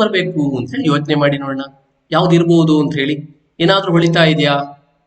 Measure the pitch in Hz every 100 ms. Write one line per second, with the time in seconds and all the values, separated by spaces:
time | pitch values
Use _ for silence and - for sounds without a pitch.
0 | 214 190 165 160 143 131 113 127 151 147
1 | 147 147 143 139 139 135 135 - _ _
2 | - 160 180 170 170 170 160 151 139 139
3 | 139 151 - - _ - 170 196 185 165
4 | 170 170 160 147 143 143 139 - _ _